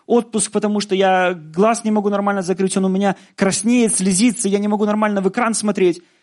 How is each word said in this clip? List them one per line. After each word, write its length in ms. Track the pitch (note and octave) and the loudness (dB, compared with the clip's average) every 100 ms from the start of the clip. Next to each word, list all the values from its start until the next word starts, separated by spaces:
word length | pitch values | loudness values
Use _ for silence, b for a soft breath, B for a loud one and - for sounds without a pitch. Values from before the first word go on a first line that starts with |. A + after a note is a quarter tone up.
| - | 0
отпуск, 460 | A#3+ A#3 A3 - | 0 0 -6 -2
потому 280 | G#3 G#3 G#3 | -2 -2 -2
что 140 | G#3 | -2
я 400 | F#3+ F#3+ F#3 F3+ | 2 4 4 2
глаз 500 | F3+ D#3 D#3+ G#3+ A3 | -2 -8 0 2 2
не 60 | G#3+ | 0
могу 200 | G#3+ G3+ | 0 0
нормально 320 | G3+ G3+ G3+ | -2 -2 -2
закрыть, 340 | F3 F3+ F#3+ G3 | -2 -2 0 0
он 80 | |
у 40 | F#3+ | 0
меня 280 | F#3+ G3 F#3+ B | 0 0 -2 B
краснеет, 640 | - G3 F3+ A3+ B3 A3 - | -2 -2 0 0 2 2 0
слезится, 520 | F#3+ F#3 A#3+ - G3+ | 0 2 2 0 -2
я 120 | G3+ | -2
не 80 | G#3 | 0
могу 180 | G#3 G#3+ | 0 0
нормально 340 | G#3 G#3+ G3+ | 0 0 0
в 80 | F#3+ | -2
экран 260 | F#3+ A#3 | 0 -2
смотреть. 460 | G#3+ G#3+ G3+ F3+ E3 b b | -2 -2 2 0 0 b b